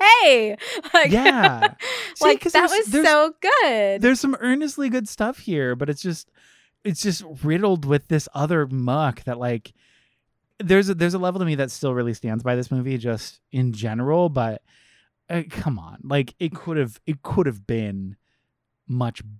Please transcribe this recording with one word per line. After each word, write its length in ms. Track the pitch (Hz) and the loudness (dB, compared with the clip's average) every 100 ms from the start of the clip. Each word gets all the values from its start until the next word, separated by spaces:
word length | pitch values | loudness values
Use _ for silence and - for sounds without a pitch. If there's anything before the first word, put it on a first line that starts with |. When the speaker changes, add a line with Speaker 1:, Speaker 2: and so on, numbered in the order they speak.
Speaker 1:
"Hey!" 560 | 403 466 359 247 214 208 - 453 | 6 8 8 6 2 -4 -8 -10
<laughs> 180 | - 349 | 2 4
Like, 160 | 285 | 6
Speaker 2:
Yeah. 640 | 214 269 262 214 117 415 - 523 | 4 4 4 2 4 0 -2 -8
Speaker 1:
<laughs> 220 | 508 - - | -8 -10 2
Speaker 2:
See, 100 | 302 | 4
Speaker 1:
like, 160 | 277 | 4
Speaker 2:
'cause 120 | 349 | 4
Speaker 1:
that 140 | 311 349 | 2 4
Speaker 2:
there's, 180 | 392 415 | 2 0
Speaker 1:
was 60 | |
Speaker 2:
there's, 160 | 269 320 | 2 4
Speaker 1:
so 280 | 302 311 - | 4 2 0
good. 600 | 370 554 339 226 202 196 | 0 2 2 2 2 2
Speaker 2:
there's 180 | 233 262 | 2 2
some 160 | 277 269 | 0 -2
earnestly 500 | 247 269 302 285 269 | -2 -2 -2 -4 -4
good 180 | 254 208 | -4 -6
stuff 300 | - 220 269 | -4 -4 -4
here, 360 | - 156 127 123 | -4 -2 -2 -2
but 120 | 143 | -4
it's 120 | 143 | -4
just, 300 | 185 165 - _ _ _ _ _ | -6 -8 -12 _ _ _ _ _
it's 180 | 208 170 | -8 -4
just 220 | 208 170 175 139 | -4 -4 -8 -8
riddled 420 | 147 165 202 175 143 | -2 0 2 0 0
with 240 | 143 - | 0 0
this 180 | 160 - | -2 -2
other 340 | 139 151 170 139 | -4 0 0 0
muck 560 | 131 123 147 147 117 | -2 -2 0 -2 -4
that, 140 | - 120 | -8 -6
like, 320 | 123 117 - _ _ _ _ _ _ _ _ _ | -4 -4 -6 _ _ _ _ _ _ _ _ _
there's 300 | 185 196 196 | 2 4 4
a, 40 | 175 | 0
there's 180 | 175 | 0
a 40 | 185 | 0
level 200 | 180 185 | -2 -2
to 60 | 175 | -2
me 100 | 147 | 0
that 160 | 131 | -2
still 220 | - 139 | -2 -2
really 200 | 123 120 | -2 -2
stands 300 | 110 113 113 | -4 -4 -4
by 120 | 127 123 | -2 -2
this 140 | 123 | -2
movie 260 | 131 127 131 | -4 -2 -4
just 420 | 117 110 - - _ | -4 -6 -8 -18 _
in 180 | 127 127 | -2 -2
general, 560 | 107 113 110 131 165 175 | -2 -4 -4 0 0 0
but, 360 | 135 117 107 - _ _ _ _ _ _ | 0 -4 -6 -14 _ _ _ _ _ _
uh, 140 | 170 160 | -8 -6
come 300 | - 156 110 | -6 -6 -6
on. 200 | 80 - | -10 -18
Like, 320 | 135 143 131 _ | -4 -2 -2 _
it 140 | 165 | -8
could 220 | - - 160 | -8 -6 -4
have, 240 | 123 - - | -4 -6 -8
it 160 | 147 | -8
could 220 | - 170 151 | -4 0 0
have 200 | 104 98 | -4 -6
been 520 | 113 104 98 95 101 _ _ _ _ _ _ - | -4 -4 -6 -10 -14 _ _ _ _ _ _ -8
much 360 | 123 120 - 110 | -4 -4 -6 -18